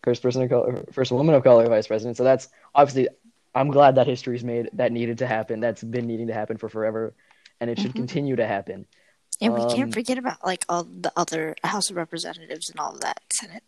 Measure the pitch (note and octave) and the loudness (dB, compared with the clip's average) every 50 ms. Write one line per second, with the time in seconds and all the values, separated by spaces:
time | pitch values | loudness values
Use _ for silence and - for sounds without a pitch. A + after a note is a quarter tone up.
0 | - B2 A#2+ - - B2+ B2 C3 B2+ B2 C3 B2 - - B2+ - - - - - | 0 0 -2 0 0 -2 0 0 0 2 2 2 2 0 -4 -6 -10 -10 -4 -4
1 | C3 - B2 B2 D3 E3 D#3 C3+ B2 C3+ A#2+ A#2 A2+ A#2 A#2 G#2+ A2 - A2 A2 | -2 0 0 2 4 6 6 6 8 8 8 8 8 6 4 2 2 0 -4 -4
2 | G#2+ A#2+ A#2 - B2 C3 C3 B2 - _ _ _ _ _ _ C#3+ D3 C3+ C3 C3 | -2 -6 -2 2 4 4 4 4 0 _ _ _ _ _ _ 4 4 4 4 0
3 | B2+ - - _ _ - _ _ _ _ _ C3 C3+ D3 C3+ C#3 C#3+ C3+ C3+ C3 | 0 0 -2 _ _ -20 _ _ _ _ _ -2 0 2 6 8 8 8 8 6
4 | B2 B2+ B2+ B2 - C3 A#2+ A#2+ A#2 A#2+ A#2 A#2+ A#2 - - - B2 A#2 A#2 A#2 | 4 2 0 -4 -4 -6 -6 -6 -4 -4 -4 -4 -4 -6 -4 -2 -2 0 0 -2
5 | A#2+ A#2 A#2 A2+ C3 A#2 A2+ A2 A2 - A#2 G#2+ A#2 A#2 A2 - - A2+ A2+ B2 | -2 -4 -2 -4 -4 -2 -2 -4 -2 -4 -6 -2 -2 -4 -4 -4 -10 -6 -6 -6
6 | A#2+ A#2 A2+ A2 A#2 A2+ A2 A2 G#2+ - A2 G#2+ - G#2 - A2 A2 A2 G#2+ A2 | -4 -4 -6 -6 -6 -6 -4 -6 -6 -6 -8 -8 -8 -8 -6 -4 -4 -2 -2 -4
7 | A2+ G#2+ - _ _ _ _ _ _ - _ _ A#2+ A#2 A#2+ A#2 G3+ B2 C3 - | -6 -6 -10 _ _ _ _ _ _ -20 _ _ -6 -6 -4 -4 -4 -4 -4 -6
8 | B2 B2 - D#3 C#3+ C#3 C3 A#2+ A2+ G#2+ G#2 G2 G2 - G2 F#2+ G2+ _ _ _ | -8 -4 -4 -4 -2 -2 0 0 0 -2 -2 -6 -6 -8 -12 -14 -14 _ _ _
9 | _ _ _ _ _ _ - - G#3 A#3 A3+ A#3 A#3 A#3+ A#3+ A#3+ C4 A2+ A2 G#3+ | _ _ _ _ _ _ -8 -2 -2 0 0 0 0 0 0 -2 -2 -2 -4 -6
10 | A#3+ - B3+ B3+ B3 G#3+ F3 _ - F#3 F#3 F3 - - F3 F3 E3+ E3+ F3+ F3+ | -4 -4 -4 -4 -4 -8 -8 _ -6 -6 -4 -4 -4 -4 -4 -4 -4 -6 -14 -8
11 | F3 E3 - F3 F3 - E3 D#3+ D#3 D#3 D#3 - - F3 F3 G3+ F#3 - G3 F3 | -8 -4 -2 -2 -4 -2 -4 -6 -6 -6 -8 -6 -6 -4 -4 -2 -4 -4 -6 -8
12 | E3 - - E3 - - F3+ F3+ D#3+ - - D#3+ - - - - D3 - - - | -8 -8 -8 -10 -10 -10 -12 -16 -14 -14 -12 -12 -12 -14 -10 -8 -8 -8 -8 -6
13 | - - - - _ _ - - A#3 F#3 E3+ A#3 _ | -6 -6 -6 -8 _ _ -8 -8 -8 -10 -18 -20 _